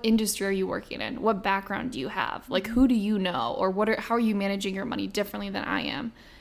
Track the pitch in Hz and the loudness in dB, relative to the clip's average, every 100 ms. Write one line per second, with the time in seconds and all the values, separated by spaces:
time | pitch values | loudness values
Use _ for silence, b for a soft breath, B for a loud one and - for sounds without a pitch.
0 | 226 220 208 - 196 196 190 - - - | 4 4 4 0 0 0 0 -4 -6 -8
1 | 107 - 208 208 202 196 196 196 254 - | -6 -2 0 2 0 -2 -2 -6 -4 -6
2 | 139 196 - - - - 214 233 262 233 | -6 -4 -4 -4 -2 -2 2 4 6 6
3 | 202 208 185 143 117 - 190 190 214 - | 2 0 0 0 -2 0 0 2 2 0
4 | - 233 220 202 196 196 196 190 - 202 | 0 2 2 2 0 -2 -2 -4 -4 -4
5 | 196 202 202 202 202 196 - 196 - - | -2 -2 -2 -4 -6 -4 -2 -2 -2 -4
6 | 233 B B B | -6 B B B